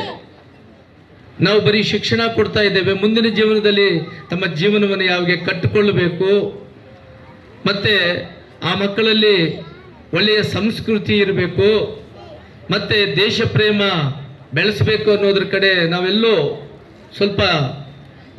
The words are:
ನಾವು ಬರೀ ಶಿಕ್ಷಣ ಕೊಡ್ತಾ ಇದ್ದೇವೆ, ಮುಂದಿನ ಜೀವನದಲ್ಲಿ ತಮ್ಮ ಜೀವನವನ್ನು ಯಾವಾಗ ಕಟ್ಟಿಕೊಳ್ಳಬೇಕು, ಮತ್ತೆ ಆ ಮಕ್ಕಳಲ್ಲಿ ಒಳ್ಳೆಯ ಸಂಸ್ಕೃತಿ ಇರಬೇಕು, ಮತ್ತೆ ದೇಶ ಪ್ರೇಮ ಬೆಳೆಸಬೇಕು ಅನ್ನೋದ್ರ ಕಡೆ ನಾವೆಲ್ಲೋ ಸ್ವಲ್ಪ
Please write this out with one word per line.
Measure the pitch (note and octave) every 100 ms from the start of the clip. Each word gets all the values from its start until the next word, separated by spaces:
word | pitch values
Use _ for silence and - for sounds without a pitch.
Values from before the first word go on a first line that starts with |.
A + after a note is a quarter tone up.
| - - - - - - - - - - - - - - F#3+
ನಾವು | G#3 G3+
ಬರೀ | G#3
ಶಿಕ್ಷಣ | - G#3 - A3+ A3+ A3+
ಕೊಡ್ತಾ | G3+ A3 G3+
ಇದ್ದೇವೆ, | F#3+ F#3+ F#3+
ಮುಂದಿನ | G#3+ A3+ A3+ G#3
ಜೀವನದಲ್ಲಿ | A3 G#3+ G#3 G3+ G3 E3 - - -
ತಮ್ಮ | F3+ F#3+ D3
ಜೀವನವನ್ನು | G3+ G#3 G3+ F#3+
ಯಾವಾಗ | F#3 F3+ F3 F3+ F#3+
ಕಟ್ಟಿಕೊಳ್ಳಬೇಕು, | F#3 - G#3 G#3 F3+ F3 - F#3+ G3+ - - - - - - - - - - - - F#3+
ಮತ್ತೆ | G3+ A3 G3 F3 - - - - - D#3+
ಆ | F#3+
ಮಕ್ಕಳಲ್ಲಿ | G3+ A3 A3 G#3+ G#3+ F#3+ D#3+ - - - - - - E3
ಒಳ್ಳೆಯ | G#3 G#3+ - F3+
ಸಂಸ್ಕೃತಿ | A3 A3 - G#3+ G#3 G#3
ಇರಬೇಕು, | G3 F#3 E3+ G3 G3+ G#3 - - - - - - - - -
ಮತ್ತೆ | G#3 - G#3+ G3 D#3
ದೇಶ | A3 G#3+ A3+ G#3+
ಪ್ರೇಮ | G#3+ G#3 G3+ F3 C#3 - - - - C#3
ಬೆಳೆಸಬೇಕು | G#3 G#3 G#3+ G#3+ G#3+
ಅನ್ನೋದ್ರ | G3+ G3+ F#3+ F3+
ಕಡೆ | F#3+ F#3+ F3+ E3
ನಾವೆಲ್ಲೋ | F3+ F#3 G#3 A3+ F#3 C#3+ - - - - - - -
ಸ್ವಲ್ಪ | G3+ - G3 D#3+ C3 - - - - - -